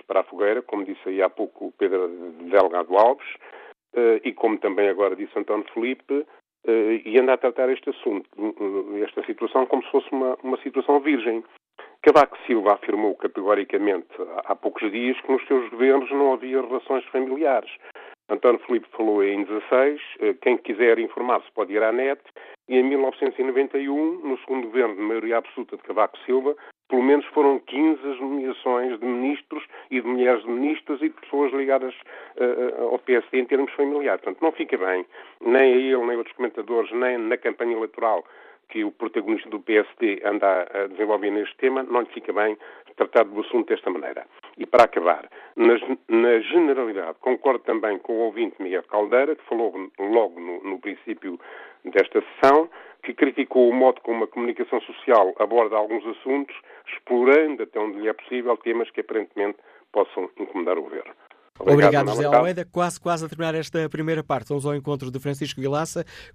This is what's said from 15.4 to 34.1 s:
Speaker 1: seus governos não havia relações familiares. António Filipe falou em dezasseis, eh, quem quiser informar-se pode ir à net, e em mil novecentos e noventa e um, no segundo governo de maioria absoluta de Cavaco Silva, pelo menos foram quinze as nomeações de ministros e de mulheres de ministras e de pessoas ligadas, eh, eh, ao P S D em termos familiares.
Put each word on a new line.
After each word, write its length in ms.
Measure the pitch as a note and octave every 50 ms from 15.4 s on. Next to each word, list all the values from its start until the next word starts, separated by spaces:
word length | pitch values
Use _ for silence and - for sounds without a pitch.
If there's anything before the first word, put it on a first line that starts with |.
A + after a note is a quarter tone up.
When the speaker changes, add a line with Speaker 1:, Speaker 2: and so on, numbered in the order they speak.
| -
Speaker 1:
seus 220 | - C#3 C3 A#2+ A2
governos 400 | A#2 A2+ B2+ C3+ C3 - B2 -
não 220 | C#3 C#3 C#3+ C3+ C3
havia 280 | A#2 B2+ B2+ C3 C3+
relações 440 | B2 A#2 B2+ - - - C3+ B2+ -
familiares. 640 | - - C3 C3 C3 C3 C#3+ D#3+ C#3+ C3 A2 - - - - - - - - - - - _ _ -
António 300 | G#2+ - - B2+ A#2 G#2+
Filipe 280 | - - B2 A2+ - _
falou 320 | - - A2+ G#2+ G#2 G#2 G2
em 200 | G2 G2+ G2 G2+
dezasseis, 580 | F#2+ G#2+ G#2+ - - C3 B2+ C3+ C#3+ D3 D3 - - - -
eh, 140 | A2 G#2+ F#2 -
quem 160 | - B2+ B2
quiser 420 | - - - G#2+ G2+ B2 A#2 A2+ A2+
informar-se 520 | A2+ G#2+ - - B2 B2 A#2 G2+ - - _
pode 200 | A2+ G#2 F2+ G2+
ir 100 | G#2+ A2
à 80 | A2
net, 300 | A2+ B2 C3 C#3 C3+ - _ - _ - - - - _ _
e 100 | - B2+
em 60 | B2+ B2+
mil 180 | C3+ C#3+ C3+
novecentos 380 | C3+ C3 B2+ - C#3+ C3+ B2+ -
e 40 | B2+
noventa 360 | C3+ B2 C3 C#3 C3 - C#3
e 100 | C#3 C#3
um, 300 | C#3+ D3 D#3 D#3+ F3 F3+
no 180 | D#3 C#3+ C3 -
segundo 280 | - - C3 C3 A#2+
governo 280 | A2 A2 B2+ A#2+ A2 G2+
de 60 | F#2+
maioria 380 | G#2+ G#2+ A2+ A2+ A2 A2+ A#2 A#2
absoluta 360 | A2+ - - C3 A#2+ - G#2
de 60 | F#2
Cavaco 340 | - - F#2+ G#2 G#2 - - -
Silva, 360 | - - B2+ C3 C3 C#3+ D3 - - - _ _ _
pelo 140 | _ C3+ B2+
menos 240 | B2 C3+ C#3+ D3 C#3+
foram 320 | - - D3+ C#3+ C#3 C#3 B2+
quinze 400 | - - B2 C#3 D#3 D#3+ D#3 C3 C3
as 120 | C#3+ C3+ B2
nomeações 800 | C3+ C3+ C#3+ C#3+ C3 C3 A#2+ - - C3 B2 B2 B2 B2+ A#2+ G#2+
de 60 | A#2
ministros 580 | B2 B2 B2 B2+ C#3 D3 C#3+ - _ D3+ D3+ - _ - - - _
e 100 | C3 C#3
de 80 | A2
mulheres 360 | A#2+ B2+ B2+ B2 B2 B2 A2 G2+
de 60 | A#2
ministras 520 | A#2+ B2 C#3 D3 D#3 D3+ - - D3 B2+
e 80 | D#3 D#3+
de 60 | D#3 -
pessoas 300 | - - - C#3+ D3 C3
ligadas, 440 | C3 C#3 C3+ C3+ C3+ C3 C3 B2+ - - - - - - - - -
eh, 80 | - B2
eh, 360 | B2 - - B2 B2+ B2 B2 A#2+
ao 160 | A#2 B2 B2+
P 160 | - - B2+
S 120 | A#2 - -
D 80 | - C3
em 60 | B2
termos 280 | A#2+ C#3+ C3+ C#3 C3 -
familiares. 480 | - C#3+ C#3 D3 D3 C#3+ B2